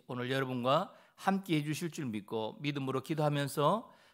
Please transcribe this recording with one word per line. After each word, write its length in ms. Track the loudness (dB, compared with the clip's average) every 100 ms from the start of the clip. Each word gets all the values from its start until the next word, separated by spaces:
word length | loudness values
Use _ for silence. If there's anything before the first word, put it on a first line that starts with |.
| -8
오늘 240 | -6 -2
여러분과 600 | -2 0 0 4 4 2 -8 -20 -4
함께 420 | 0 0 2 0
해주실 340 | 2 -2 -4
줄 160 | -4 -4
믿고 500 | -6 -4 -4 -4 -4
믿음으로 400 | -4 -2 -2 -2
기도하면서 920 | -2 0 2 2 0 2 4 2 -2 -18 -20